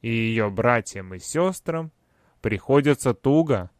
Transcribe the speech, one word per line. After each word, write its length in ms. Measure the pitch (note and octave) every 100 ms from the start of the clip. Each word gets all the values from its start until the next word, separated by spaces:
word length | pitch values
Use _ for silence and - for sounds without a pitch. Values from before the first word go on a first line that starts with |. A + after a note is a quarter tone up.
И 80 | A#2
её 400 | A2+ A2+ A2+ G#2+
братьям 640 | G2 A#2+ A#2+ G#2+ - F#2
и 40 | F#2
сёстрам 720 | - D3+ F3+ F#3+ - E3 D#3+ _ _ _ _ _
приходится 760 | A2+ G2+ - C#3 C#3 C#3 C3+
туго. 560 | A#2 C#3 D3 D#3+ A#2+ F2 _